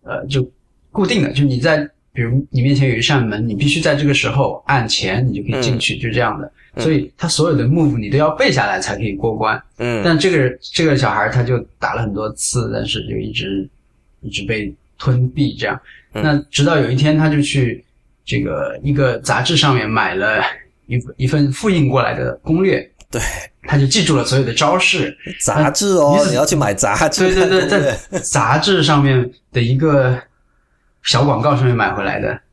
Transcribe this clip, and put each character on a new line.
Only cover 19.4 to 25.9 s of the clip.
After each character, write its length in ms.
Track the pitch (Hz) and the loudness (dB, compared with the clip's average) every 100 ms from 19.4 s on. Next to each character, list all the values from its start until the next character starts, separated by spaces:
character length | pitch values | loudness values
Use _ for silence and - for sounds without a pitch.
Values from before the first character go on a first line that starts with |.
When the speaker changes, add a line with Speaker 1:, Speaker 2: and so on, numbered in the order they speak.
Speaker 1:
志 160 | 131 160 | 0 2
上 180 | 147 | 2
面 140 | 127 107 | 2 0
买 260 | 110 104 | 0 0
了 280 | 92 104 107 - - - _ _ | -2 0 0 -2 -6 -18 _ _
一， 120 | 117 - - | -4 -4 -4
一 100 | 127 | 0
份 240 | 151 143 | 2 0
复 200 | 131 220 | 0 0
印 180 | 180 135 | 2 2
过 140 | 131 | 2
来 100 | 113 | 0
的 220 | 117 123 - | -2 -6 -6
攻 200 | - 160 | -2 0
略， 280 | 190 117 - _ - | 2 0 -4 _ -8
Speaker 2:
对。 100 | 117 107 - - _ - | -6 -6 -8 -14 _ -2
Speaker 1:
他 80 | 143 | 2
就 80 | |
记 200 | 135 214 | 2 2
住 120 | 156 147 | 2 0
了 80 | |
所 140 | 117 131 | 2 0
有 60 | |
的 100 | 127 | 0
招 240 | 110 151 180 | 0 2 2
式。 380 | - - 98 - - - | 2 0 -2 -6 -16 -6
Speaker 2:
杂 280 | - 104 151 | -2 2 2
志 240 | 151 202 | 2 2